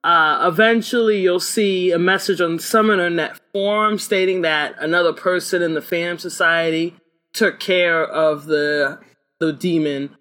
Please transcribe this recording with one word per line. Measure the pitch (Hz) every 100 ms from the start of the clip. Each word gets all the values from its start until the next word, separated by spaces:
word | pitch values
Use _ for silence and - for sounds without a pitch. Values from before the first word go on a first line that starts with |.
uh, | - 170 156 151 175
eventually | 165 220 226 214 247 226 208
you'll | 185 180
see | - - 202 185 180
a | 170
message | 180 190 - 180
on | 170 165
Summoner | - 226 214 202 175
Net | 170 156 - _
forum | 202 196 208 214 208
stating | - 196 185 185
that | 165 156 147 -
another | 156 175 170
person | 156 185 180 - 180
in | 170
the | 160
Phantom | - 170 170 170
Society | 180 - 170 165 165 160 165 170 _ _ _
took | - 208 -
care | - 180 175 165
of | 160 156 156 147 151
the, | 151 147 147 139 151 - _ _ _
the | 160
demon | 143 180 165 151 139 139 _